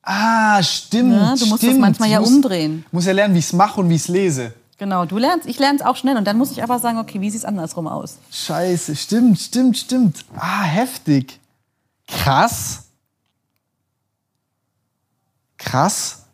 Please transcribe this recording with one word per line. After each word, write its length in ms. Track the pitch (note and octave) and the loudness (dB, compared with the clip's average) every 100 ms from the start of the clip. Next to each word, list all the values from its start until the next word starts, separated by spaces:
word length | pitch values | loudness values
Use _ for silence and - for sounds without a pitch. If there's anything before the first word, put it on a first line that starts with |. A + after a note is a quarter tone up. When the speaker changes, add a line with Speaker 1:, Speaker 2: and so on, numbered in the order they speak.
| - | -6
Speaker 1:
Ah, 560 | G3 A3 A3+ A3 G3+ | -2 2 2 4 2
stimmt, 460 | E3+ - - A3 B3 | 0 -4 -4 0 4
Speaker 2:
Ne? 260 | A3+ G3 C4+ | 4 4 2
Du 80 | A3 | 0
musst 160 | A3 | 2
das 80 | A#3 | 4
Speaker 1:
stimmt. 100 | C4 | 4
Speaker 2:
manchmal 300 | G3+ - A3 | 4 4 2
ja 100 | G#3+ | 2
Speaker 1:
Muss, 80 | A3 | 6
Speaker 2:
umdrehen. 560 | C#4 C4+ F3+ D#3 D#3+ D3+ | 4 4 0 -2 -4 -6
Speaker 1:
muss 140 | E3+ F3+ | -2 0
ja 60 | |
lernen, 220 | F#3+ G#3 | 2 4
wie 40 | F3 | 2
ich's 160 | - | 2
mache 260 | F3 G3+ - | 2 2 2
und 80 | F3 | 0
wie 60 | |
ich's 140 | E3 - | 0 0
lese. 440 | F3+ F#3+ C3+ A#2 - _ _ | 0 0 -2 -6 -12 _ _
Speaker 2:
Genau, 300 | G3 F#3 E3+ | -4 -2 -2
du 100 | G3 | 0
lernst, 300 | C4+ F4+ - | 0 0 -4
ich 120 | B3 | -2
lern's 220 | C#4 C#4+ | 0 2
auch 160 | - B3 | -2 -2
schnell 220 | B3+ B3 | -2 0
und 80 | G3 | 0
dann 100 | A3 | 0
muss 140 | C4+ | -2
ich 120 | - | -4
aber 160 | A3+ B3 | -4 -2
sagen, 200 | A#3 A3+ | -2 -4
okay, 240 | A3+ G3+ | -8 -6
wie 80 | G#3 | -6
sieht's 160 | G#3+ - | -6 -6
andersrum 420 | G3+ D#3+ - D#3 | -6 -6 -8 -8
aus? 300 | D3 - - _ | -8 -10 -18 _
Speaker 1:
Scheiße, 640 | - - D#3+ F3+ F3 - D3 | -12 -6 -2 0 -2 -4 -8
stimmt, 420 | - G#3+ B3 F3+ | -2 2 4 4
stimmt, 380 | - A#3+ C4 - | 0 0 0 0
stimmt. 460 | - B3+ A3 - - - | -2 0 0 0 -14 -10
Ah, 260 | - - | -6 -2
heftig. 760 | F3+ E3+ C4 - - C#3 C3 - _ _ _ _ _ _ - | 0 0 -2 -6 0 0 0 -14 _ _ _ _ _ _ -14
Krass. 760 | - - D#3 A3+ - - - _ _ _ _ _ _ _ _ _ _ _ _ _ _ _ _ _ _ _ _ _ _ _ _ _ _ _ _ | -4 0 2 2 -2 -10 -12 _ _ _ _ _ _ _ _ _ _ _ _ _ _ _ _ _ _ _ _ _ _ _ _ _ _ _ _
Krass. 720 | - B2 F3 - - - _ | -4 0 0 -2 -10 -12 _